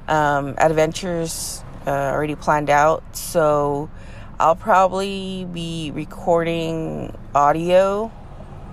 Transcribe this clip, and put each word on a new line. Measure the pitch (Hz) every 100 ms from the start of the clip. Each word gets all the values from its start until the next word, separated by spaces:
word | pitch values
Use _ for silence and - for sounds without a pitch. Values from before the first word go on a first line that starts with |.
| -
um, | 156 147 143 139 -
adventures, | 160 156 156 - 185 170 165 - - - - - -
uh, |
already | 139 139 139 151 147
planned | - 151 147
out. | 147 156 156 - -
So | - 175 151 147 143 143 156 - - - - -
I'll | 156 165
probably | 220 185 190 185 196 196 190 190 175
be | 170 165 165 151
recording | 151 147 - - 170 165 170 160 160 160 151 - - -
audio | 139 143 160 170 185 196 202 220 - - - - - -